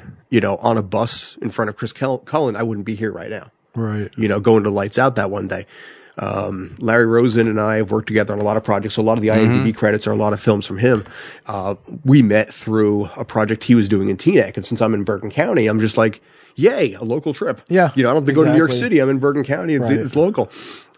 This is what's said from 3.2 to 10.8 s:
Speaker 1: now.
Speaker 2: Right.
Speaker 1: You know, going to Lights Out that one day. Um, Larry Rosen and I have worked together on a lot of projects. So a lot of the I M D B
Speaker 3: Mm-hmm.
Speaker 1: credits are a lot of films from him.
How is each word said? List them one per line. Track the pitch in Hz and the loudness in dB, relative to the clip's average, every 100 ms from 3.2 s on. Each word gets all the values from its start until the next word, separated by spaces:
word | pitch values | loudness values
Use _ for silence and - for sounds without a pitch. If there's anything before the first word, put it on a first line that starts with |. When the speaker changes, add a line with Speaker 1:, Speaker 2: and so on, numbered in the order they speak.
| 92 | -10
Speaker 1:
now. | 104 110 _ _ - | -12 -14 _ _ -6
Speaker 2:
Right. | 110 107 101 - | -4 -4 -6 -4
Speaker 1:
You | 107 | -2
know, | 123 | 0
going | 107 110 | 4 4
to | 104 | 4
Lights | 101 101 - | -2 -2 0
Out | 135 120 | 0 0
that | 101 | -4
one | 101 95 | -4 -6
day. | - 101 - - - - - | -8 -10 -20 -20 -20 -20 -10
Um, | 101 101 98 95 92 - | -6 -6 -6 -8 -10 -6
Larry | 117 117 113 | 2 4 4
Rosen | 117 123 113 113 | 4 4 4 2
and | 107 | 2
I | 107 110 | 0 0
have | 104 | 0
worked | 107 - | -2 0
together | 107 104 | -2 0
on | 104 | -2
a | |
lot | 104 107 | -2 -2
of | |
projects. | 110 101 104 113 | 0 -2 -2 -2
So | |
a | |
lot | 110 113 | 0 2
of | |
the | 107 | 2
I | 110 | 2
M | 110 | 4
D | 123 | 2
B | 113 | 0
Speaker 3:
Mm-hmm. | 107 | 0
Speaker 1:
credits | 107 107 107 | 0 0 -2
are | |
a | 107 | 0
lot | 107 | 0
of | 101 | 0
films | - 104 - | 0 0 0
from | |
him. | 101 | 0